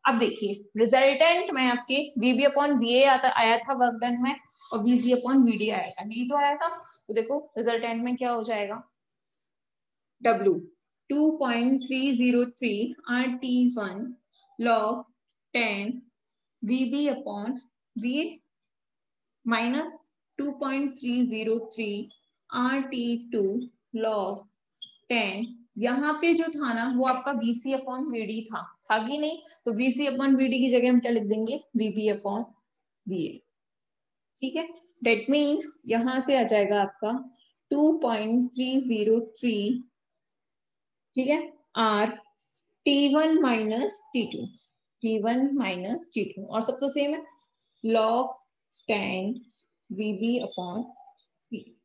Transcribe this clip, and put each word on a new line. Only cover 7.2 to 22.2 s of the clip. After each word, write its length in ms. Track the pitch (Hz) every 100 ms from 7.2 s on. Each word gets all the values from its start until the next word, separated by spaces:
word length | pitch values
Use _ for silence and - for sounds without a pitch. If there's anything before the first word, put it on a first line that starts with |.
| 226 285 294 -
resultant 460 | 226 233 233 226
में 100 | 247 247
क्या 140 | 254
हो 120 | 233
जाएगा, 380 | 214 220 202 226 - _ _ _ _ _ _ _ _ _ _ _ _ _
W 380 | 240 226 202 175 - _ _ _ _
two 200 | 285 311 311
point 440 | 262 233 247 269
three 280 | 254 262 269 240
zero 280 | 247 240 247
three 440 | - 247 202 240 - -
R 160 | 247 254 247
T 180 | 262 247 247 240
one 380 | 196 185 247 247 _ _ _ -
log 440 | 233 226 214 254 - _ _ _ _
ten 460 | 240 226 202 208 247 - _ _ _ _ _
वीबी 460 | 208 254 254 277 294
upon 500 | 254 - 208 214 254 _ _ _ -
वीए 420 | 233 277 330 330 _ _ _ _ _ _ _ _ _ _
माइनस 640 | 233 226 233 277 320 - _ _ _ -
टू 120 | 285 269
पॉइंट 360 | 269 269 285 262
थ्री 240 | 247 240
ज़ीरो 340 | 233 220 220 226 226
थ्री 140 | - 214 202 226 _